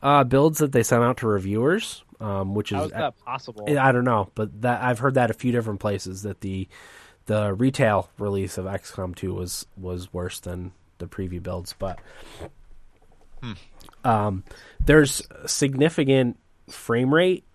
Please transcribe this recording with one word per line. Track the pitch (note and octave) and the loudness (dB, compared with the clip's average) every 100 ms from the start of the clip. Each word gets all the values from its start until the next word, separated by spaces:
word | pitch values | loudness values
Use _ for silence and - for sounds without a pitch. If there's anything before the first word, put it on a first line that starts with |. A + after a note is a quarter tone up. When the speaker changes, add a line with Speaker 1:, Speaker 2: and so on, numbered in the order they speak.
Speaker 1:
uh, | C#3 C#3+ | 4 4
builds | B2+ C3 D#3 D#3 | 6 6 4 4
that | D3+ | 2
they | C3 | 2
sent | A2+ A#2+ | 4 4
out | A#2+ B2+ | 2 2
to | A#2 | 0
reviewers, | G#2 F#2+ G#2 B2+ F#3+ A#3 - _ - | 0 0 0 2 0 -2 -14 _ -12
um, | A2 G2 F#2+ | -6 -4 -2
which | G#2 G#2 | -2 -2
is | G2+ | -4
Speaker 2:
How | |
is | F#2+ | -4
that | F2+ D3+ - | -4 -6 -6
possible? | - C3 - G#2+ G#2 | -10 -10 -10 -10 -2
Speaker 1:
I, | C#3+ C3+ | 2 4
I | |
don't | B2 | 4
know, | B2 A2+ F#2+ - | 2 2 0 -4
but | G#2+ G#2+ | -6 -4
that, | B2 A#2+ | -2 0
I've | B2 A#2 | 0 0
heard | C3+ | 2
that | C3 A#2+ | 2 2
a | |
few | - B2 | 0 0
different | A#2+ A2+ G2+ | 0 -2 -4
places, | G#2+ G2 - F#2+ | -2 -4 -6 -10
that | G2+ F#2 | -10 -8
the, | G2 F#2+ G2 - - - - _ - | -6 -6 -8 -12 -20 -20 -20 _ -2
the | G#2+ G#2 | 0 0
retail | F#2+ B2+ C3+ B2 G2+ F#2 - | 2 0 2 2 2 0 -6
release | G2+ G2 F#2+ - | -4 -2 -4 -6
of | F#2+ | -6
X | G2 - | -8 -8
com | - F#2 | -10 -8
two | F2 F#2+ | -6 -6
was, | F#2 F2+ - - - | -6 -6 -8 -12 -12
was | F#2 F2+ F2+ | -8 -8 -8
worse | F2+ F2+ - | -8 -8 -8
than | - F2 F2+ - _ _ | -10 -10 -10 -14 _ _
the | E2+ | -14
preview | - F#2 F2 | -8 -8 -6
builds, | F2 F2+ F2 - | -8 -10 -10 -10
but | F#2+ F2 - - - - - - - - - _ _ - - - | -8 -8 -16 -20 -20 -18 -18 -20 -20 -20 -20 _ _ -20 -20 -14
Speaker 3:
Hmm. | A#2+ F#2 - - - - | -12 -14 -16 -20 -20 -6
Speaker 1:
um, | - A2 G#2 F#2+ - - - - | 0 2 0 -4 -10 -20 -20 -4
there's | B2 D3+ C#3+ - - - - | 6 6 6 0 -10 -16 -8
significant | - C#3+ C3+ D3+ E3 C3+ C3+ B2 - _ _ - | -2 -2 2 0 2 2 4 2 -2 _ _ -20
frame | - - A#2 B2+ | -20 -2 0 2
rate | D3+ F#3 F#3 _ | 4 2 0 _